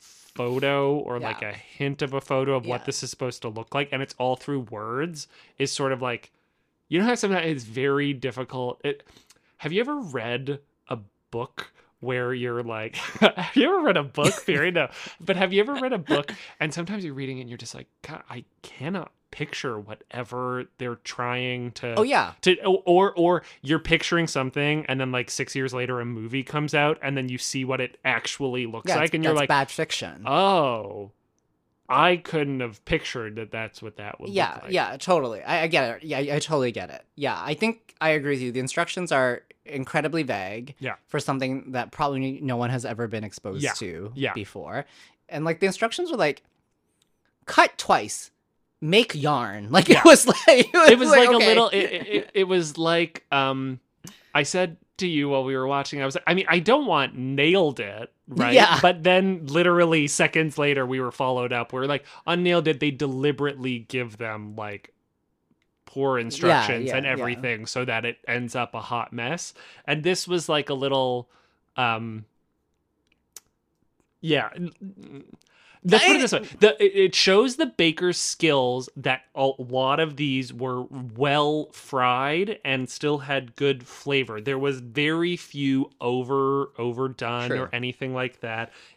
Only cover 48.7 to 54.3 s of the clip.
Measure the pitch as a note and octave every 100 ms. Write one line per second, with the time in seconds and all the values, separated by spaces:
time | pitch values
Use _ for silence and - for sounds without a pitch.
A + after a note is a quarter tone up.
48.7 | _ D#3 G3 A#3+ D3+ C#3 C#3+ A2+ G#2 G#2
49.7 | E3+ - - D#4+ D4 B3 - - C4 A#3
50.7 | F4 D#4 B3 B3+ C#4 B3 A#3+ A3 A3 A3
51.7 | G3 F#3+ F3 E3 G#3 - G3+ F#3 F#3 D#3
52.7 | D3 E3 E3+ E3+ - - C#3 C3+ C3+ C3
53.7 | B2+ _ _ - - _